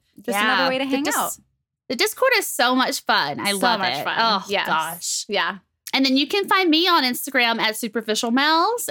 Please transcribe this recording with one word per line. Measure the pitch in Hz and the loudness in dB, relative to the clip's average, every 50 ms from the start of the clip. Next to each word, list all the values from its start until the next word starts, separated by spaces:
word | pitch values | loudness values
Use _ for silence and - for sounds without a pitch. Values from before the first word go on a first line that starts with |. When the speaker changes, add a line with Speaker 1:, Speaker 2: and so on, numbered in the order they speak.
| _ _ _ - | _ _ _ -14
Speaker 1:
just | 208 - 233 202 | -8 -4 -2 0
Speaker 2:
Yeah. | 208 220 214 | 0 2 2
Speaker 1:
another | 190 180 170 | 2 0 0
way | - 262 | 0 -2
to | 269 | -2
Speaker 2:
The | 269 | -2
Speaker 1:
hang | 277 269 285 | -2 0 0
Speaker 2:
Dis- | 294 294 | -2 -2
Speaker 1:
out. | 285 202 - - - _ _ _ _ _ _ _ _ _ - | -2 -2 -4 -6 -10 _ _ _ _ _ _ _ _ _ -10
Speaker 2:
The | 262 | -4
Discord | 240 370 427 - - 494 523 508 427 | -2 -2 -2 0 2 2 2 2 2
is | 285 - | 0 -2
so | - - 254 247 254 | -2 0 2 2 2
much | 254 254 - 277 - | 2 2 0 -2 -2
fun. | - - 233 202 160 143 147 - | -2 0 0 2 0 0 -4 -4
I | - 202 | -2 -2
Speaker 1:
So | 202 196 | 0 2
Speaker 2:
love | - 185 180 208 | 2 2 2 2
Speaker 1:
much | - - 123 143 | 0 -2 -2 -2
Speaker 2:
it. | - | -4
Speaker 1:
fun. | 180 156 - | -2 0 0
Speaker 2:
Oh, | 226 233 214 190 185 202 | 2 2 2 0 -2 -2
Speaker 1:
Yes. | 202 185 170 - | -2 -2 0 0
Speaker 2:
gosh. | 165 160 160 160 170 175 - - - - - - | 0 0 -2 -2 -6 -8 -8 -6 -6 -6 -6 -4
Speaker 1:
Yeah. | 202 196 170 170 196 190 - _ _ _ _ - - | -2 -2 0 -2 -4 -8 -14 _ _ _ _ -4 -2
Speaker 2:
And | 269 269 | 0 2
then | 269 262 269 | 2 2 2
you | 285 277 | 0 0
can | - 403 392 - | 0 -2 0 2
find | 415 381 381 349 | 2 2 4 4
me | 302 320 349 370 | 4 4 4 4
on | 349 330 269 | 4 2 2
Instagram | 254 247 - - - 262 262 240 233 233 226 | 0 -2 -4 -6 -2 0 0 2 2 2 0
at | 220 220 214 - | 0 -2 -2 -2
superficial | - 226 - 233 220 214 214 214 - 240 | -6 -6 -4 -4 -4 -2 -2 -2 -2 0
mel's | 226 262 277 302 320 330 339 415 466 480 - - | 0 2 2 2 2 2 2 0 0 -2 -6 -6